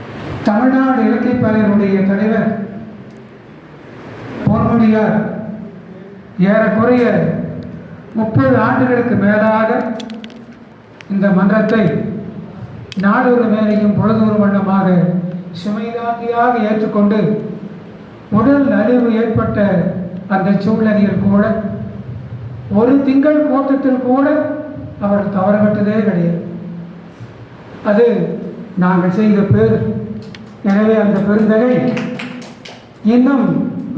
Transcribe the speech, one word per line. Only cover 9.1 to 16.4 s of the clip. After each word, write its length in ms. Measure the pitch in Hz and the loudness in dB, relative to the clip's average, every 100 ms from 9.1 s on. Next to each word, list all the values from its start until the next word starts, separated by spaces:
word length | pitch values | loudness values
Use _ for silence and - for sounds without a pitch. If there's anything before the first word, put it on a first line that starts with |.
| 196 202 | 2 2
மேலாக 440 | 208 220 220 220 240 240 226 - - - - - - - - - - - | 2 2 2 2 0 -4 -8 -10 -14 -16 -18 -20 -20 -20 -20 -20 -16 -6
இந்த 140 | 196 196 180 | 0 2 4
மன்றத்தை 460 | 202 214 214 220 180 - - - - - - - - - - - 202 | 4 2 2 2 2 0 -4 -8 -10 -14 -16 -16 -16 -16 -12 -2 0
நாடொரு 420 | 233 254 233 214 | 2 2 2 2
மேலையும் 440 | 214 214 202 208 - | 0 0 2 2 2
பொழுதொரு 380 | 214 220 214 208 | 2 2 2 2
வண்ணமாக 440 | 202 196 185 196 180 180 - 180 - - - - | 2 2 0 2 2 2 2 0 -4 -8 -10 -10
சுமைதாங்கியாக 920 | 208 214 233 233 233 233 233 233 | -6 -6 -6 -6 -4 -4 -2 0